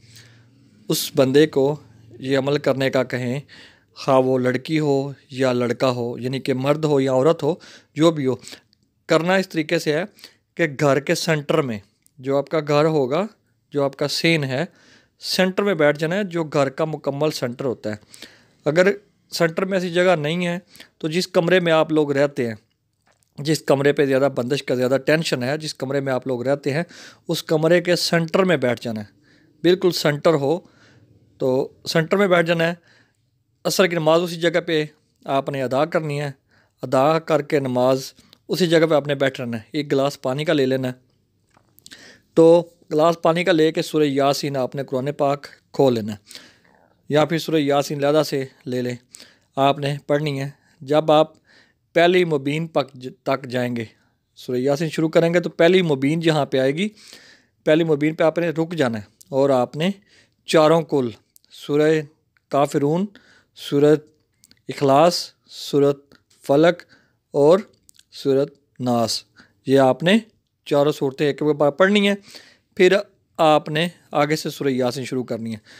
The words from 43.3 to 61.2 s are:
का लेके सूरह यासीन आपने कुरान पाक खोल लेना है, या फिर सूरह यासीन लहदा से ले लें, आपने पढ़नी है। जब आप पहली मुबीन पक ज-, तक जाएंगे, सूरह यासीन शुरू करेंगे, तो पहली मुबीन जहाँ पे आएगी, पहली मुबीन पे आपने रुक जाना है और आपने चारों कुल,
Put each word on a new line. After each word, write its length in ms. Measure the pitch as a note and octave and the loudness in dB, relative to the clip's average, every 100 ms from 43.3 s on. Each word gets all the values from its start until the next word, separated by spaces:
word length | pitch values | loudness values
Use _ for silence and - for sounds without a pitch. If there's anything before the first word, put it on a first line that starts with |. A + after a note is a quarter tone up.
| E3 | 0
का 80 | F3+ | 0
लेके 300 | E3 D#3 D#3+ | 2 2 0
सूरह 240 | D#3+ D#3 D3+ | -4 0 0
यासीन 500 | C#3 C#3 C#3+ D3 C#3 | 2 0 0 -4 -4
आपने 280 | B2 C#3+ | -6 -6
कुरान 280 | C3 B2+ C3+ | -6 -6 -6
पाक 360 | D3 C#3+ C#3+ - - _ | -2 -2 -2 -8 -20 _
खोल 200 | - C#3 | 2 2
लेना 180 | A#2 G#2 | 2 -4
है, 80 | G#2 _ - - _ _ _ _ _ _ | -10 _ -20 -20 _ _ _ _ _ _
या 140 | C#3+ D#3 | 0 2
फिर 140 | E3 | -2
सूरह 200 | - D#3 | -2 -2
यासीन 420 | C#3+ C#3+ C#3 D3 | 0 0 -2 -2
लहदा 220 | C#3 D3+ | 0 2
से 280 | D3 C#3+ B2+ _ B2 | 0 -4 -8 _ -8
ले 140 | B2 | -6
लें, 160 | B2 B2 _ - - _ _ - | -6 -8 _ -20 -20 _ _ 0
आपने 420 | C#3 C#3+ C#3 C#3+ - | 0 0 -4 -6 -2
पढ़नी 280 | D3 D3+ C3+ | -2 -2 -6
है। 160 | C#3 - _ _ | -8 -12 _ _
जब 280 | C3+ D3+ D#3 | -2 0 4
आप 220 | D3+ D#3 _ _ _ _ _ _ E3+ | 4 2 _ _ _ _ _ _ 2
पहली 300 | E3+ F#3 E3+ | 4 4 2
मुबीन 420 | D3+ C3+ D3+ E3 | -2 -2 -4 -2
पक 200 | D#3 C3 B2+ | -4 -4 -10
ज-, 140 | B2+ - - | -18 -10 -4
तक 200 | C3+ C3+ | -4 -4
जाएंगे, 440 | B2+ B2 A#2+ A2 _ _ _ _ _ | -4 -4 -4 -8 _ _ _ _ _
सूरह 240 | - B2+ | -6 -4
यासीन 300 | C3 C#3+ D#3+ | -2 -2 -2
शुरू 180 | - D#3+ | -2 2
करेंगे, 320 | E3 E3 F3 | 2 2 0
तो 100 | E3+ | -2
पहली 320 | - E3 F#3 | 2 4 4
मुबीन 400 | F3 C3+ C3+ E3 | 2 0 0 0
जहाँ 240 | E3 D#3 C#3 | 0 0 0
पे 120 | C3+ | 0
आएगी, 340 | C3 D3+ G#3 - - - - _ _ _ - | 0 -2 -6 -8 -20 -20 -20 _ _ _ 0
पहली 180 | D#3 | 2
मुबीन 300 | E3 D3 D3+ | 2 0 0
पे 100 | D#3+ | 0
आपने 280 | E3 D#3+ E3+ | 0 0 -2
रुक 240 | D3+ E3 E3+ | -2 -4 -2
जाना 220 | B2+ A2+ | -2 -2
है 100 | G2+ _ - | -10 _ -6
और 200 | C3+ C#3 | 0 2
आपने 420 | C3 A#2+ D3 F3 G3 _ _ _ _ - | 2 0 -2 -4 -4 _ _ _ _ 0
चारों 340 | E3 D3+ E3 | 2 4 4
कुल, 320 | D#3 D3 B2 G#2+ | 2 -2 -2 -6